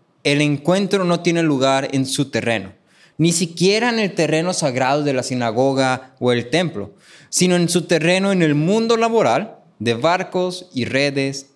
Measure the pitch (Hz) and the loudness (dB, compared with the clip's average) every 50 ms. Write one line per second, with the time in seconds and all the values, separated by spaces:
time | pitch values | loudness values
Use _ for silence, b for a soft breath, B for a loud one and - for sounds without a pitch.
0 | _ _ _ _ - 143 143 143 151 147 147 139 147 170 180 196 202 175 202 196 | _ _ _ _ -2 0 2 2 2 0 0 0 0 0 0 0 0 0 0 0
1 | 185 175 175 165 170 180 165 170 165 160 143 131 131 135 135 135 139 - 135 135 | 0 0 -2 0 0 -2 0 0 2 0 2 2 2 2 2 0 0 -2 -2 -2
2 | 131 127 - - 147 - - 113 107 117 113 107 92 95 - _ b b b b | -2 -2 -2 -2 -2 -2 -2 -2 -2 0 -2 -2 -4 -8 -14 _ b b b b
3 | b b b - 151 170 170 - 180 156 170 160 170 190 202 220 226 247 233 226 | b b b 0 2 2 2 0 -2 -4 -2 0 2 2 2 2 0 0 0 0
4 | 214 185 - - 165 147 156 156 160 180 180 - 165 143 123 127 131 127 139 151 | -2 -2 0 0 0 0 2 0 0 -2 -2 -2 -2 -2 -2 0 0 0 0 0
5 | 147 147 135 127 120 - 131 127 120 117 107 117 131 139 135 131 131 131 127 127 | 0 0 -2 -2 -4 -4 -4 -2 -2 -2 0 2 2 2 2 2 0 0 0 -2
6 | - - _ _ 127 123 123 120 117 120 - 165 185 156 - 104 98 - B B | -6 -12 _ _ 0 0 0 0 0 0 0 0 0 -2 -4 -8 -10 -12 B B
7 | B B B B B B - - 185 180 180 175 175 165 170 180 170 - 180 156 | B B B B B B -2 0 2 2 4 2 2 2 0 -2 0 0 0 0
8 | 147 170 180 190 196 202 196 185 165 151 147 147 151 175 202 226 226 226 233 226 | 2 2 2 2 2 0 2 2 2 2 2 2 2 2 2 0 2 2 2 2
9 | 226 226 226 226 165 123 117 139 208 - - - _ _ _ - 107 113 117 113 | 2 2 2 2 2 2 2 0 -2 -4 -10 -18 _ _ _ -4 -2 -2 -2 0
10 | 127 160 175 185 185 180 - 185 180 180 175 - - - - 135 117 104 117 131 | 2 0 0 0 -2 -4 -4 -4 -2 -4 -4 -8 -12 -10 -6 -6 -4 -2 0 0
11 | 143 143 135 143 135 135 135 135 - - _ | 0 0 0 -2 -2 -4 -4 -8 -12 -16 _